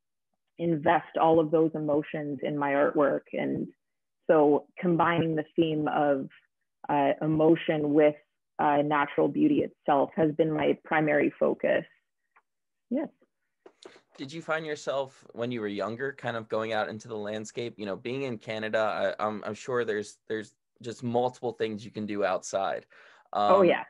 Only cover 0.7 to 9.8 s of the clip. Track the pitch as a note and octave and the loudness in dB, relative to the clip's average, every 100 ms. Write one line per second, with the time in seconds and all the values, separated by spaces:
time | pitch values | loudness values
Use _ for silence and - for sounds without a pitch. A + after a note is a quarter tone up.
0.7 | D#3+ D#3+ D#3+ - - D#3+ E3 D#3 D#3+ D#3+ | 0 2 2 0 2 4 4 4 2 2
1.7 | D#3 D3+ D3 D3+ D#3+ D3 C3+ C#3+ D3 C#3+ | 0 -2 -2 -2 -6 -6 -6 -6 -2 0
2.7 | C#3 D3 D3+ C#3 D3+ - C3+ C#3 C3 - | 2 2 2 2 0 -4 -6 -4 -4 -6
3.7 | - _ _ _ _ - D#3+ D3 C#3+ - | -12 _ _ _ _ 2 6 6 4 0
4.7 | - F3+ E3 E3 E3+ E3 D#3 D3+ - E3 | -4 0 2 2 2 0 -2 -2 0 0
5.7 | D3+ D3+ D#3 D3 C#3 - - _ _ _ | 0 0 0 2 0 -4 -14 _ _ _
6.7 | _ - D3 C#3 - D#3 D#3 D#3 E3 - | _ -2 0 0 0 0 4 4 4 2
7.7 | D#3 D3 D3 D3+ D3+ _ _ _ - D#3 | -2 2 4 4 2 _ _ _ -2 2
8.7 | C#3+ D3 D3 C#3+ - D3+ D3 D3+ C#3+ D3+ | 2 2 0 0 0 0 2 2 2 0
9.7 | - | -4